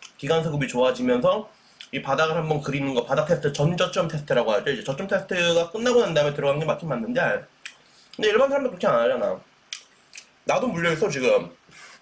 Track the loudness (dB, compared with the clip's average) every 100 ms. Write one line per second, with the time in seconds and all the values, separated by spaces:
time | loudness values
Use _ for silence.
0 | -20 -8 0 0 0 -2 -2 2 2 2
1 | 2 2 2 0 -4 -16 _ -20 -12 -8
2 | -2 0 0 0 0 -2 -2 -2 -2 -2
3 | 0 0 2 0 0 2 2 2 0 -2
4 | -2 -4 -2 0 2 0 0 -4 -4 -6
5 | -4 -4 -2 0 2 2 0 0 2 4
6 | 4 2 2 0 0 0 -2 -4 -4 -4
7 | -2 -2 0 -2 -4 _ -20 -20 _ _
8 | _ -4 0 2 2 2 -2 -2 0 2
9 | 2 0 -2 -4 -10 _ _ -18 -18 _
10 | _ -20 -20 _ -2 0 -2 -2 -2 0
11 | 0 0 2 2 0 -10 _ -20 -20 -20